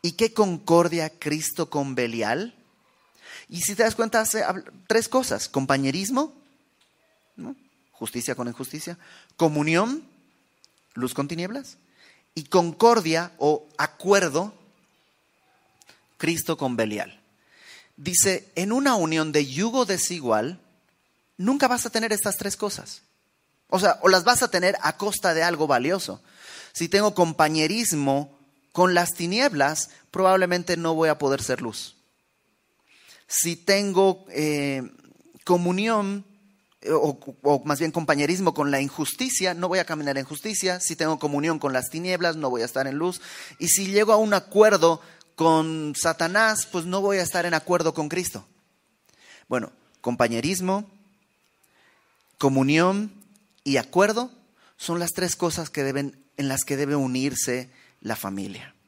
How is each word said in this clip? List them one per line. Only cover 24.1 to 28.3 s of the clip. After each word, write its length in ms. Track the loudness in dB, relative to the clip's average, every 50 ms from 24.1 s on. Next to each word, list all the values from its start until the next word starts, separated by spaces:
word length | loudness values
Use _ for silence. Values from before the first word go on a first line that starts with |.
| 6 6 6
vas 180 | 4 4 4 2
a 80 | 0
tener 260 | 0 2 2 2 0 0 -2
a 160 | -4 -4 -2
costa 340 | -4 -4 -4 -2 0 0 0
de 100 | 2 0
algo 240 | 0 2 0 2
valioso. 540 | 2 2 2 2 0 -2 -2 -4 -8 -10 -12 _ _ _ -20 -20 -20 -20 -20 -20 -14 _
Si 160 | -8 -6 0
tengo 240 | 2 2 2 2 4
compañerismo 1200 | 2 2 2 4 2 2 4 4 2 0 0 0 0 -2 -2 -2 0 0 0 0 0 -2 -6